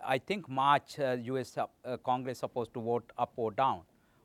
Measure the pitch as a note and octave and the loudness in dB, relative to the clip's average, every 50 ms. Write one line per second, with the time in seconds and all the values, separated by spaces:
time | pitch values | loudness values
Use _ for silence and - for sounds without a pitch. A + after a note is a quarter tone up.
0 | - - C3 C3 - - G3 G#3 - B2+ C3 C3 C3+ C#3+ C#3+ C#3 - - - D3+ | 0 0 0 0 0 -2 -4 -4 -4 -4 0 4 6 6 6 6 4 -2 -4 -2
1 | C#3+ C3 B2+ B2 A#2 B2 C3 C3 A#2+ - - - A2+ - _ _ - B2 B2+ A2+ | 0 0 0 0 -2 -4 -4 -4 -4 -4 -4 -6 -6 -6 _ _ -10 -8 -8 -4
2 | - C3 B2+ C3 B2+ C3 B2 - - A#2 - B2+ A#2 A2+ - B2+ A2 A2+ A#2+ A#2 | -2 -2 -2 0 -2 -4 -6 -6 -6 -4 -4 -4 -4 -4 -6 -4 -2 0 -2 -2
3 | A2 - - - A#2+ - _ - A#2 A2 G2+ A2+ C3+ C3 G#2+ E2+ - _ _ _ | -2 -6 -4 -4 -4 -4 _ -2 -4 -2 0 2 2 2 0 -2 -6 _ _ _
4 | _ _ _ _ _ | _ _ _ _ _